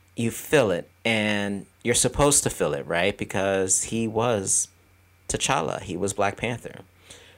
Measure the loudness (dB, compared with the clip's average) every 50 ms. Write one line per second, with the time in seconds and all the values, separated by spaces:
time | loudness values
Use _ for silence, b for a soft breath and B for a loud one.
0 | _ _ _ -4 -4 -2 -4 -4 -2 2 4 4 4 4 2 0 -4 -8 _ _
1 | _ 0 0 2 2 0 0 0 -2 -2 -4 -6 -8 -12 _ _ -2 0 2 2
2 | 2 2 2 4 4 6 6 4 2 0 0 0 0 0 0 -2 -4 -2 0 0
3 | 2 0 0 -2 -6 -6 -2 -2 0 2 2 2 2 2 0 0 -2 -2 -2 -2
4 | -2 -2 0 0 2 2 2 0 0 0 0 0 -2 -4 -8 _ _ _ _ _
5 | _ _ _ _ _ -6 -4 -2 0 0 2 2 0 -2 -4 -6 -6 -8 -6 -4
6 | -2 -2 0 0 0 0 0 -2 -4 -4 -4 -6 -8 -12 -16 -16 -18 -20 B B
7 | B B B B B B B